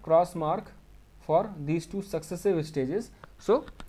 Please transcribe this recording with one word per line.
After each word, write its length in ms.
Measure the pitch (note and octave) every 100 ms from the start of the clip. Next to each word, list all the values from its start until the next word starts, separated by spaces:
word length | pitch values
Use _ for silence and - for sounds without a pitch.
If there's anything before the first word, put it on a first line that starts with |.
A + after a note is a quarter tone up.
cross 320 | - E3 F3 F3
mark 360 | D#3 F3 - - - - - -
for 300 | - D#3+ G#3 E3+ C#3+
these 220 | E3 -
two 160 | G3
successive 600 | G3+ D#3+ - F3 G3+ E3+
stages, 460 | D#3 - C3 G3 - - - -
so 260 | - B3 - -